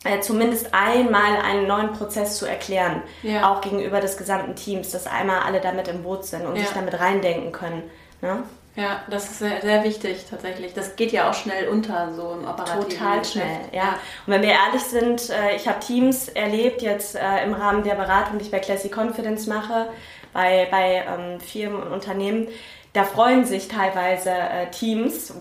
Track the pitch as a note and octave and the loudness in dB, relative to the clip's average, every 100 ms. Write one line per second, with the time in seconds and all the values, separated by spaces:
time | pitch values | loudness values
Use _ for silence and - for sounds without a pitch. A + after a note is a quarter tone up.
0 | F#3 G3+ G3+ A3 A#3+ A3+ - F#3+ G#3 B3 | -2 0 2 2 2 2 0 2 4 4
1 | A#3+ G#3 G#3 G#3 - G3+ G3 G3+ G#3+ G#3+ | 6 6 4 4 2 2 2 2 0 -4
2 | G#3 G#3+ G#3 - - F#3 - F#3+ F3+ D#3+ | -6 -2 -2 -2 -4 -6 -2 0 0 -2
3 | - - A3 G#3+ G3 G3 G3+ G3+ - G3 | -8 -10 -4 2 4 2 0 -2 0 0
4 | G3 - F#3+ F#3+ - - - F#3+ - F#3 | 0 -4 -2 -2 -2 -8 -6 -6 -4 -6
5 | - - G3 F#3 - F#3+ F#3 F#3 F3+ F3 | -4 -2 0 0 2 0 0 -2 -4 -4
6 | E3+ F#3+ F#3+ E3 F3 F#3 G#3 G3 F#3 F3 | -6 -6 -6 -8 -4 -2 -2 -2 -4 0
7 | F3+ G3 F3+ E3 - - E3+ E3 D#3+ - | 2 2 2 0 -4 -8 -8 -8 -10 -16
8 | - - F3 G3+ - - - - G3+ G3 | -20 -8 -4 -4 -6 -16 -16 -6 -4 -4
9 | - G3+ - - G#3 G3+ G#3 G#3+ G#3+ G#3+ | -6 -8 -8 -6 -4 -2 2 4 4 0
10 | G3 F#3 - F#3 F#3 F#3 F3+ G3 F#3 - | -4 -6 -8 -10 -10 -8 -8 -8 -6 -2
11 | A3+ G#3 - - G#3 F#3+ F#3 G#3+ G#3+ F3+ | 0 2 2 0 -2 -2 0 0 0 -2
12 | E3+ E3 E3+ F3 - F3 F3 F#3 G3+ F3+ | -4 -4 -8 -6 -8 -6 -4 -2 -4 -2
13 | G3+ G#3 - G#3+ F3+ E3 - F#3 F#3+ F#3+ | 0 0 0 -2 -2 -4 -6 -2 0 0
14 | - - - G3+ G#3+ F#3 G3+ C4 - A#3+ | -6 -8 2 4 6 6 6 2 0 2
15 | A#3+ A#3+ - G#3+ G#3 - A#3+ G3+ - B3 | 2 2 0 0 0 0 0 -2 0 4
16 | C4 B3+ - - G#3 G#3+ B3 A#3+ A3 G#3 | 4 4 -2 -2 0 2 2 2 0 -2
17 | - - G3 G3 G#3 G#3 G3+ G#3 G3+ G3 | -4 -4 0 2 0 0 2 2 2 0
18 | F#3+ F#3+ G#3 G#3 - G3 F#3+ G3 G3+ A3+ | 2 2 2 -2 -4 -2 -2 -2 -2 -2
19 | A3+ A3+ G#3+ G#3+ G#3+ G#3+ G#3+ A3+ A3+ A3+ | -2 -2 -4 -4 -2 -4 -2 -2 -2 -8
20 | - - - - F#3 F#3 F3+ F#3+ F#3 F#3 | -16 -20 -8 0 4 6 4 4 4 2
21 | F#3 F3 F3 F3 - G#3+ G#3 G3+ E3+ F#3+ | 0 -4 -6 -10 -10 -6 -4 -4 -4 -6
22 | G3 G3 G3 A3 A3+ - - - - G3+ | -4 -2 0 0 -2 -6 -16 -20 -2 2
23 | G3 - A#3+ B3+ B3 F#3+ - A3 F#3+ F#3+ | 2 6 6 6 4 0 -4 -2 0 2
24 | F3+ F#3 F#3 F3+ F3 F3+ F3+ - A3+ A3 | 2 2 0 0 0 -2 -4 -4 -2 0
25 | A#3+ - - - | 0 -4 -10 -10